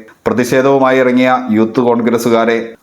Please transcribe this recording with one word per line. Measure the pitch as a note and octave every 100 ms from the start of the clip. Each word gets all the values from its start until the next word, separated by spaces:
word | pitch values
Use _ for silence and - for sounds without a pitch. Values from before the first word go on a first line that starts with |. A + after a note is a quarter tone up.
| - - -
പ്രതിഷേധവുമായി | G#2+ B2 C3+ C3+ C#3 C3 C3
ഇറങ്ങിയ | B2+ B2+ B2+ B2+ B2+
യൂത്ത് | G#2+ A2+ C3
കോൺഗ്രസുകാരെ | A#2+ A#2 A2+ A2+ A#2+ A2+ A2+ A2+ A2+ -